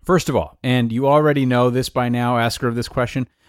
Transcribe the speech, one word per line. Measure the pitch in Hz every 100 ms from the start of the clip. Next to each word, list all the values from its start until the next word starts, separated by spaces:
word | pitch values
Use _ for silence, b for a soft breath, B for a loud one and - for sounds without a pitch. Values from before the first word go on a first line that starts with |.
First | - 175 -
of | 123
all, | 78 _
and | 127 127 120
you | 113 135
already | 147 151 143
know | 131 123 123
this | 123 127
by | - 120
now, | 120 120 120
asker | 117 - 127
of |
this | 117 113
question, | - 123 135 123 b